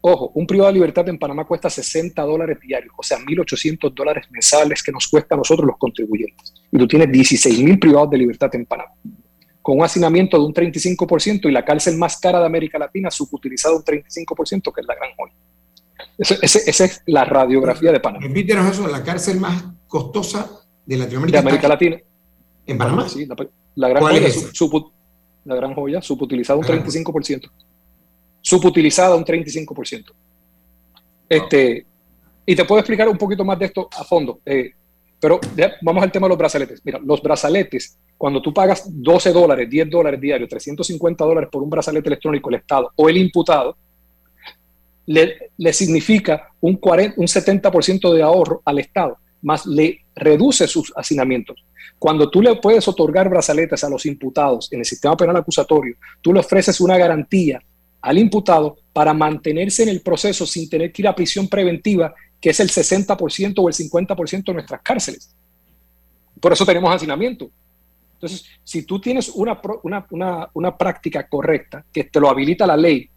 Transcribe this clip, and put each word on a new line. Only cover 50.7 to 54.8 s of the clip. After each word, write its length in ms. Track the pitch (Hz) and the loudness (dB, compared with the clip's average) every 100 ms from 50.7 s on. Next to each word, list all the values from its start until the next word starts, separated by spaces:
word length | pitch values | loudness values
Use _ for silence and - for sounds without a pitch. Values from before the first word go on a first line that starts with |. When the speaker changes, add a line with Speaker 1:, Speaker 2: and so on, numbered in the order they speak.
| 165 151 - | -2 -6 -10
Speaker 1:
hacinamientos. 720 | - 143 131 127 - - _ _ - _ | -4 -2 0 -2 -6 -20 _ _ -20 _
Cuando 300 | 156 156 147 | -2 2 2
tú 120 | 180 | 4
le 140 | 240 226 | 4 4
puedes 300 | 202 220 202 | 4 4 2
otorgar 400 | 180 156 175 190 | 0 0 2 2
brazaletes 560 | 180 - 151 165 143 | 0 0 0 0 -2
a 60 | 147 | -4
los 160 | 135 156 | -4 -6
imputados 680 | 139 131 156 143 120 - | -6 -6 -2 0 -2 -4
en 80 | |
el 60 | 98 | -8